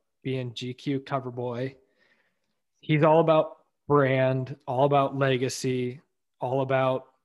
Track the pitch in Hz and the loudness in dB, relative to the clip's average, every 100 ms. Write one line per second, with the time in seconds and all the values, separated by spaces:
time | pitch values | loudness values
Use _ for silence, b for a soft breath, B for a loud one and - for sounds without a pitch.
0 | _ _ 135 131 123 113 123 127 147 135 | _ _ -8 -6 -6 -10 -12 -8 -6 -6
1 | 135 139 123 123 123 117 135 - _ _ | -4 -6 -6 -8 -8 -6 -8 -10 _ _
2 | _ _ _ _ _ _ _ _ - 151 | _ _ _ _ _ _ _ _ 0 4
3 | 156 160 160 156 156 - _ _ - 147 | 6 6 6 4 2 -8 _ _ 0 2
4 | 135 131 131 131 127 147 - 127 143 143 | 4 2 2 0 -6 -10 -6 0 2 2
5 | 139 135 135 127 127 - 131 127 123 131 | 0 0 0 0 -2 -4 -4 -4 -4 -8
6 | _ _ _ _ 127 135 135 131 131 131 | _ _ _ _ -4 -4 0 0 0 -2
7 | - _ | -6 _